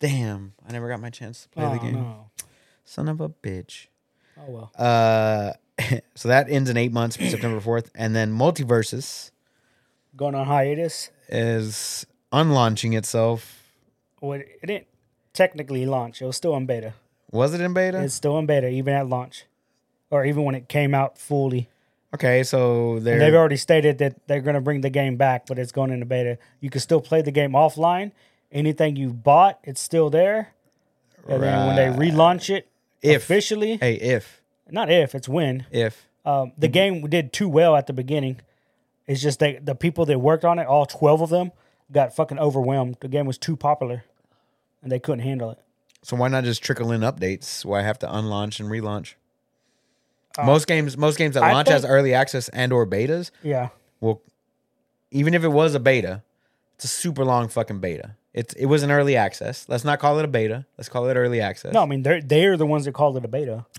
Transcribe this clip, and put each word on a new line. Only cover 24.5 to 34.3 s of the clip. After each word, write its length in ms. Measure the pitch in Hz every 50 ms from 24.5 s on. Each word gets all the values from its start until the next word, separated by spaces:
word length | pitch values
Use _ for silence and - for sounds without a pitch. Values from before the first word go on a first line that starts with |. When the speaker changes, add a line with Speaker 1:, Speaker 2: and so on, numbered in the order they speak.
| 147 139
Speaker 2:
bring 180 | 127 143 147 139
the 80 | 135 135
game 260 | 131 143 139 135 127
back, 300 | 120 139 135 127 120 -
but 120 | - 135 123
it's 120 | 127 120
going 180 | - 139 135 131
into 140 | 127 123 120
beta. 320 | 123 127 127 123 120 120 - _ _ _ _
You 100 | - 135
can 100 | 127 135
still 220 | - - 165 156
play 180 | 139 - 160 160
the 100 | 156 143
game 220 | 139 147 143 139
offline. 600 | 131 143 156 156 - 151 160 170 175 185 202 208 - _ _ _ _ _ _ _
Anything 460 | - 143 147 156 151 - 160 151 143
you 140 | 139 135 127
bought, 460 | 120 117 113 143 143 165 185 196 190 -
it's 180 | _ 147 131 -
still 280 | - - 170 165 160 147
there. 460 | 143 160 180 196 208 220 214 - _ _ _ _ _ _ _ _ _ _ _ _ _ _ - -
And 140 | 139 131
then 240 | 135 135 135 135 135
when 100 | 135 135
they 140 | 135 131 131
Speaker 1:
Right. 80 | 127 131
Speaker 2:
relaunch 500 | 151 170 156 156 160 170 180 175 - -
it 180 | 196 190 - _ _ _ _ _ _ _
Speaker 1:
If. 200 | - 151 151 131
Speaker 2:
officially, 540 | - - 170 208 208 - 214 214 214 220 226
Speaker 1:
Hey, 200 | 208 - 123 113
if. 440 | - - 127 127 110 - -